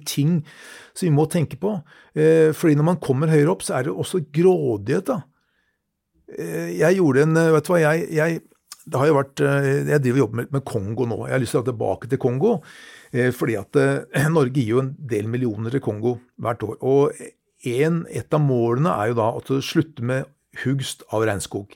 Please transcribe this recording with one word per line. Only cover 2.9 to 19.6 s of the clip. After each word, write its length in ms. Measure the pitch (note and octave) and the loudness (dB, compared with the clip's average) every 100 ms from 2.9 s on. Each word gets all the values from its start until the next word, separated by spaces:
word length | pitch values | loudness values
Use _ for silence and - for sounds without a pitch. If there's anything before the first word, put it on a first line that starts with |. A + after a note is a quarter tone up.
man 100 | F3+ | 0
kommer 300 | - C3 D#3+ | -2 0 2
høyere 160 | D#3 D3 | 4 4
opp, 160 | F#3+ - | 0 -4
så 140 | C3 | -4
er 100 | B2 | -4
det 80 | E3 | -6
også 240 | - F#3 D3 | -4 -4 -4
grådighet, 800 | D3 F#3 F3 C3+ G#2 G#2 F3 F#3+ | 2 4 4 0 -2 -2 -2 -2
da. 140 | G#3+ - _ _ _ _ _ _ _ _ _ - - | -6 -6 _ _ _ _ _ _ _ _ _ -18 -12
Eh, 400 | E3 E3 E3+ F3 | -8 -8 -6 0
jeg 220 | D#3+ F#3+ | 2 4
gjorde 260 | D#3+ B2+ D#3 | 4 4 4
en, 100 | D#3+ | 4
eh, 140 | E3 | 4
vet 140 | D#3 - | 4 4
du 60 | |
hva, 60 | F3 | 2
jeg, 240 | D3+ E3 - D#3 | 4 2 0 0
jeg, 260 | E3 D#3+ - _ - - - | 0 -2 -8 _ -20 -20 -6
det 120 | B2+ | 0
har 80 | D3 | 4
jo 80 | C#3+ | 4
vært, 240 | C#3 - | 0 0
eh, 280 | C#3+ C#3 C#3 C#3+ C#3+ | 0 2 2 0 2
jeg 140 | D3+ | 2
driver 100 | B2+ | 2
og 80 | C3 | 2
jobber 180 | A2 A2+ | 2 -2
med, 80 | - | -4
med 100 | C3+ | -4
Kongo 440 | - A2 F#2+ A2+ A#2+ | -4 -6 -6 -4 -4
nå. 80 | G#2 B2+ | -4 -4
Jeg 80 | C3 | -2
har 60 | |
lyst 80 | A2+ | 0
til 80 | C#3 | -2
å 40 | B2 | -2
gå 60 | |
tilbake 360 | A2 A2 F#2 A2+ | -4 -4 -4 -4
til 100 | C3 | -2
Kongo, 320 | B2+ B2+ G#3 F#3+ - - - - - | -2 0 0 0 -6 -20 -20 -20 -8
eh, 200 | B2+ B2+ | -2 0
fordi 260 | B2 D3+ G#2 | 0 -4 -4
at, 160 | - C#3+ | -2 0
eh, 520 | C3+ C#3 - - D#3 | 2 0 -4 -2 0
<clears throat> 80 | E3 | 2
Norge 240 | B2+ C3+ | 0 0
gir 140 | G#2+ A#2+ | 0 0
jo 80 | |
en 100 | C3+ C3+ | -2 -6
del 320 | C3 G#2+ A2 | -6 -4 -2
millioner 440 | B2 B2 G#2 A2+ | -2 -4 -4 -4
til 120 | C3+ | -4
Kongo 360 | B2 G#2 A#2 A#2+ _ - | -4 -4 -4 -4 _ -8
hvert 240 | A2+ A#2 | -6 -6
år. 140 | G#2+ - | -6 -6
Og 460 | B2+ C#3 D3 D3 A#2+ _ _ _ | 0 2 2 -2 -16 _ _ _
en, 420 | B2+ A#2+ D#3+ E3 F3 | -6 -2 0 -2 -4
et 240 | C3+ - | -8 -2
av 60 | D3+ | 0
målene 540 | C#3+ B2 A#2 A#2+ E3+ | 2 2 2 0 0
er 180 | A#2+ G#2+ | 0 -2
jo 80 | A#2 | 0
da 120 | G#2+ - | -2 -2
at 160 | - | -4
det 120 | C3+ | -4